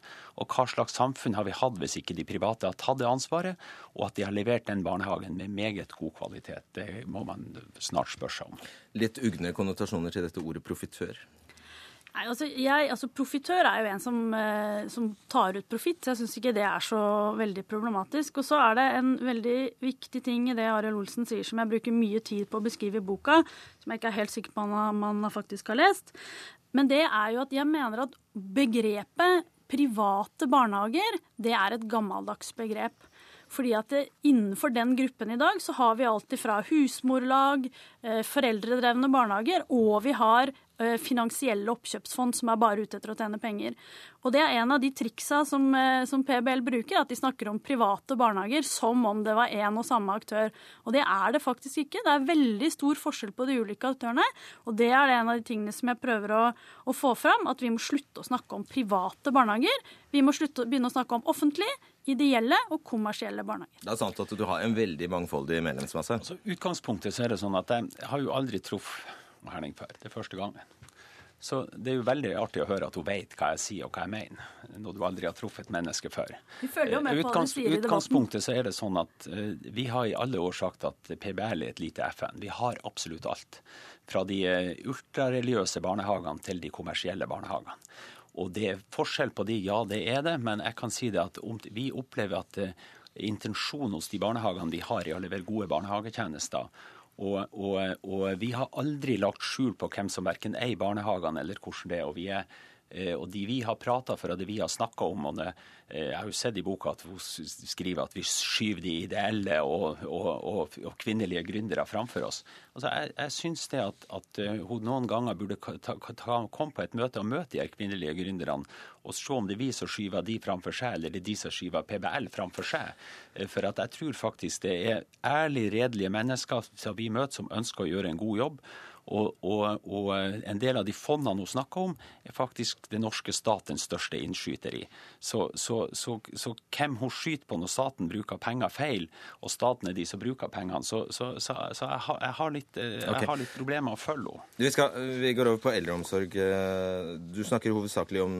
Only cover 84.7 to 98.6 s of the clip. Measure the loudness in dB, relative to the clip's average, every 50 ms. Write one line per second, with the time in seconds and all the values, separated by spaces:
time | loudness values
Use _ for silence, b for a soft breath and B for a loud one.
84.7 | -4 -6 -8 -8 -8 -8 -10 _ -2 0 0 2 0 0 0 2 2 2 2 0
85.7 | -2 -2 0 0 0 0 0 0 0 0 -2 -4 -8 -8 -6 -6 -6 -6 -6 -8
86.7 | -10 -8 -8 -6 -4 -4 -2 -2 -2 -4 -4 -4 -6 -6 -6 -6 -6 -6 -6 -8
87.7 | -16 -16 -18 B B B B B B B B B B -6 -6 -4 -4 -2 -2 -2
88.7 | -2 -4 -8 _ -4 -4 -4 -2 0 -2 -2 -2 -2 -4 -2 -2 -2 -2 0 0
89.7 | 0 0 0 0 -2 -4 -2 -2 0 0 0 0 -2 -2 -2 -2 -2 -2 -4 -4
90.7 | -6 -6 -6 -6 -4 -4 -4 -2 0 0 0 -2 -4 -10 -10 -10 -10 -10 -10 -10
91.7 | -8 -6 -6 -6 -6 -8 -10 -8 -6 -4 -4 -2 -4 -4 -6 _ -6 -6 -6 -6
92.7 | -6 B B B B B B B B -8 -6 -4 -4 -4 -6 -6 -6 -4 -6 -6
93.7 | -4 -4 -4 -4 -4 -4 -6 -6 -4 -2 0 0 0 0 0 -2 -2 -2 -4 -4
94.7 | -4 -4 -4 -4 -4 -2 -2 -4 -4 -4 -6 -6 -6 -6 -6 -4 -4 -2 -2 0
95.7 | -2 -2 -2 -2 -4 -4 -4 -6 -6 -6 -6 -6 -6 -6 -6 -4 -4 -4 -4 -6
96.7 | B B B B B B B B B -6 -4 -2 -2 -2 -2 -4 -6 -6 -2 0
97.7 | 0 0 0 -2 -4 -6 -6 -4 -2 0 0 0 0 -2 -2 -4 -2 -4